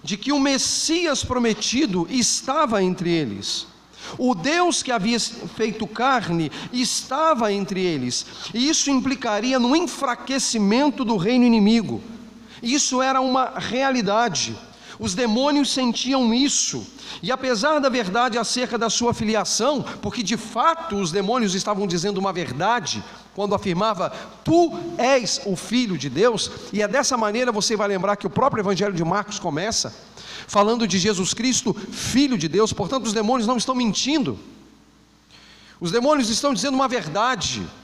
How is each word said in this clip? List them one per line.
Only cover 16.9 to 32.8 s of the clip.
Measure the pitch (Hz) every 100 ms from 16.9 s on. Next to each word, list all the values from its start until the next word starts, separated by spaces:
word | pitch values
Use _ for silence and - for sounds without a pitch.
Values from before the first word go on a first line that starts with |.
| - - -
E | 175
apesar | 254 262 226 277 311
da | 269
verdade | 247 190 220 254 233
acerca | 220 247 247 233
da | 226
sua | - 240
filiação, | 226 220 220 180 - 240 285 - -
porque | 208 -
de | 196 226
fato | - 220 311 320 226 202
os | 180
demônios | 190 190 247 208
estavam | 185 208 208 202
dizendo | 170 190 196
uma | 190
verdade | 175 147 127 190 240 143 110 - - -
quando | - 202 202
afirmava, | 196 170 220 190 170 - - -
"Tu | - 330 339 - 339 -
és | 240 269 214 - 208
o | 180
Filho | - 240 240 165
de | 139
Deus", | 127 233 220 - - -
e | 202
é | 208
dessa | 262 269 254
maneira | 214 220 247
você | 208 - 208
vai | 202
lembrar | 190 196 202
que | 196
o |
próprio | - 262 220
Evangelho | 196 185 202
de | 175
Marcos | 165 190 202 208
começa | 175 147 208 220 123 - - - - - -
falando | 202 208 233 220
de | 185
Jesus | 190 190 185
Cristo, | - 247 240 226
Filho | - - - - 254 277 226
de | 151
Deus. | 170 214
Portanto, | -